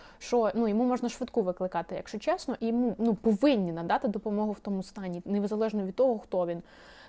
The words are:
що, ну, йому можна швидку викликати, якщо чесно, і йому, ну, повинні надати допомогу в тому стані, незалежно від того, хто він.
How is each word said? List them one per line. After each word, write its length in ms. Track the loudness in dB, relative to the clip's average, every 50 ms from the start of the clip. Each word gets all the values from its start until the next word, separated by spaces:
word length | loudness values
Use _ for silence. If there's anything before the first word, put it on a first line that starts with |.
| -20 -20 -20 -14
що, 320 | -4 0 2 2 4 2 2
ну, 140 | 2 2 2
йому 160 | 2 2 2
можна 240 | 2 2 0 -2 -4
швидку 340 | -4 -6 -6 -2 0 0
викликати, 520 | 0 0 0 -2 -2 -2 -2 -4 -4 -4 -8
якщо 240 | -8 -8 -8 -8 -4
чесно, 380 | -2 -2 -2 -2 -2 -4 -4 -2
і 60 | 0
йому, 280 | 0 2 2 2 2 0 0
ну, 160 | 0 0 2
повинні 580 | 2 2 2 2 4 4 4 4 4 2 0
надати 360 | -2 -4 -2 0 0 0 0 0
допомогу 440 | -2 -2 -4 -2 -2 0 0 -2
в 80 | -4 -4
тому 220 | -4 -4 -4 -4
стані, 400 | -4 -6 -10 -10 -8 -6 -6 -6 -4
незалежно 600 | -2 0 0 0 0 0 0 0 0 0 -2 -2
від 100 | -2 2
того, 240 | 2 4 4 2 0
хто 280 | -4 -4 -2 0 0
він. 160 | 0 -2 -6 -8 -12 -20 -20 -20 -20 -20 -20 -20